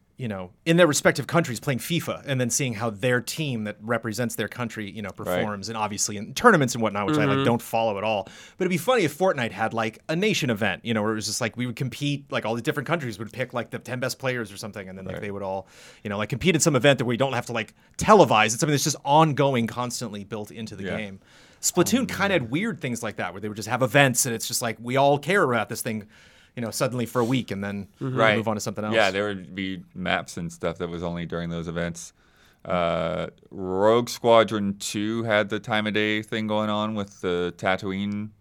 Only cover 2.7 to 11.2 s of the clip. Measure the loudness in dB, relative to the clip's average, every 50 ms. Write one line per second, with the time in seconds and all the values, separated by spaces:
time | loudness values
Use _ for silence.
2.7 | -4 -4 -4 -4 -4 -2 0 2 2 0 0 -4 -6 -6 -4 -4 -4 -4 -6 -6
3.7 | -8 -8 -4 -2 -2 -2 -2 -4 -4 -4 -4 -4 -4 -4 -6 -6 -6 -6 -8 -8
4.7 | -8 -8 -10 -10 -10 -10 -10 -10 -10 -6 -4 -2 0 0 0 -2 -4 -6 -8 -8
5.7 | -4 -4 -4 -4 -2 -2 -4 -4 -4 -6 -10 -10 -2 4 6 6 6 6 4 2
6.7 | 0 0 -2 0 0 0 0 0 2 2 2 2 2 2 2 2 2 0 0 -2
7.7 | 0 0 2 0 0 0 0 0 0 0 -2 -6 -10 -20 -20 -14 -6 -4 -2 0
8.7 | 0 0 2 2 2 4 2 0 0 2 2 2 2 2 -2 -4 -2 -2 -2 -2
9.7 | 0 -2 -2 -2 -4 -6 _ -4 -2 0 0 0 0 0 0 0 0 0 0 0
10.7 | 0 -2 -2 -2 -2 0 0 0 -2 -2